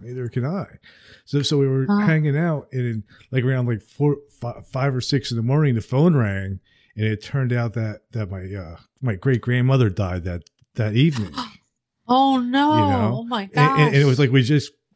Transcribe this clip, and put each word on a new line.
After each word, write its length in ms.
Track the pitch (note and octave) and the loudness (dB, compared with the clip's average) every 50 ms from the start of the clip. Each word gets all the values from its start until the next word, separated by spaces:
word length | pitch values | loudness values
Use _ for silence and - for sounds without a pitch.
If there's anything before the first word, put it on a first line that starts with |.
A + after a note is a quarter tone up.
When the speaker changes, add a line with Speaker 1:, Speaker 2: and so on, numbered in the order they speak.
Speaker 1:
neither 260 | - A#2+ B2 B2+ B2 A#2 | -16 -14 -10 -8 -8 -6
can 160 | - B2 A#2 | -4 -4 -4
I." 200 | G#2 F#2+ G3 C3+ - - - _ - - _ _ - - - _ | -4 -4 -6 -8 -10 -14 -20 _ -20 -20 _ _ -20 -20 -20 _
So, 160 | - C#3 C#3+ C#3 | -4 -2 -2 0
so 140 | - D3+ | 0 2
we 100 | C#3 C#3 | 2 2
were 180 | C3+ C3+ C3+ C3 | 2 2 0 0
Speaker 2:
Huh. 180 | G3+ G3+ G#3 G#3 | 0 2 2 2
Speaker 1:
hanging 320 | F#3 D#3+ D#3 D3+ D3 C#3 | 2 2 2 2 0 0
out, 300 | D3+ E3+ E3+ D#3 C#3 - - | 0 0 0 -2 -4 -6 -8
and, 320 | C3 B2+ B2 A#2+ A2+ A2 - _ - - - - | -6 -4 -4 -2 -4 -6 -8 _ -18 -20 -12 -4
like, 120 | C3+ C3 A#2 | -2 0 0
around, 240 | C3 C3 B2+ B2 | 0 0 0 -2
like, 140 | B2 A#2 G2 | -2 -4 -6
four, 360 | - _ - - C#3+ D3 C#3 C#3+ - _ _ - | -8 _ -6 -2 0 0 0 -2 -8 _ _ -12
fi-, 220 | A#2 A#2 - - | -10 -10 -10 -12
five 340 | - - - C3 C3+ C#3+ B2+ | -14 -10 -6 -2 -2 -2 -2
or 60 | B2+ | -2
six 300 | - - D3 C3 - - | -2 -2 -2 -2 -2 -2
in 60 | A#2 | -4
the 60 | A#2 A2+ | -4 -2
morning, 320 | B2 C#3 D3+ D#3 C#3 A#2+ | 0 2 2 2 2 2
the 60 | A2 | 0
phone 340 | - - B2 C3+ D#3 F3+ D#3+ | -2 -2 0 2 4 4 4
rang, 440 | C3 A2+ G2+ G2 G2 G2 G2 F#2+ F#2+ _ _ _ _ _ _ - | 4 2 0 -2 -4 -6 -8 -10 -10 _ _ _ _ _ _ -6
and 100 | G#2 G#2+ | -2 -2
it 160 | A2 G#2+ G2+ - | -2 -2 -4 -6
turned 280 | - - C#3 C3 A#2+ B2 | -6 -4 -2 -2 0 0
out 200 | A#2+ A#2+ A2+ - | -2 -2 -2 -4
that, 380 | A#2 A2 A2 G#2 - _ _ | -4 -6 -6 -8 -10 _ _
that 180 | - A#2 G#2 F2 | -8 -8 -6 -6
my, 120 | G2 F#2 F#2 F#2 G2+ | -8 -10 -10 -10 -10
uh, 240 | G2 F2 F2+ E2+ - - _ _ - | -10 -10 -12 -16 -18 -20 _ _ -6
my 140 | C3+ B2 G2+ | -4 -4 -4
great 260 | F#2 - C#3 B2+ A2+ | -2 0 0 0 0
grandmother 480 | - B2 B2 B2 B2 B2+ C3+ C3 A#2+ G#2 | 0 0 0 2 2 4 4 4 2 2
died 340 | F2+ - G2 F2 F2+ F2+ E2 | 0 -2 -4 -2 -4 -4 -4
that, 200 | F2+ F2 E2 - _ _ _ _ _ _ | -6 -8 -8 -10 _ _ _ _ _ _
that 200 | - A2 A2 G#2 | -4 -2 0 2
evening. 380 | B2 D3+ E3+ C#3+ A#2+ G2+ F2+ - | 2 2 2 2 -2 -6 -8 -8
Speaker 2:
<gasps> 100 | - - - - - _ _ _ _ _ _ _ _ _ | -12 -12 -12 -14 -20 _ _ _ _ _ _ _ _ _
Oh, 300 | A#3+ B3 C4 C4+ C#4 C4+ B3+ | 2 2 4 4 4 2 0
no. 360 | B3 B3 B3 C#4 C#4+ D4+ D4+ | 0 0 0 2 2 2 2
Speaker 1:
You 60 | D4+ D4+ | 2 2
know? 260 | C#4+ C4+ A#3+ A3 A3+ A#3 A3+ | 2 2 0 0 0 -2 -2
Speaker 2:
Oh, 20 | A#3 | -6
my 220 | A#3 B3 G#3+ G3 | -6 -6 -6 -6
Speaker 1:
And, 60 | F#3+ - | -4 0
and, 220 | - - - C4+ D#3 D3+ | 2 2 4 4 4 4
and 80 | D3+ - | 4 4
it 40 | C#3 | 4
Speaker 2:
gosh. 60 | D3 C#3 | 4 4
Speaker 1:
was 100 | B2+ C3+ | 4 4
like 100 | C#3+ A#2 | 2 4
we 140 | C3 C3+ A#2+ | 4 4 4
just 300 | A#2 D3+ C#3+ - - _ _ _ _ _ | 4 2 0 0 -2 _ _ _ _ _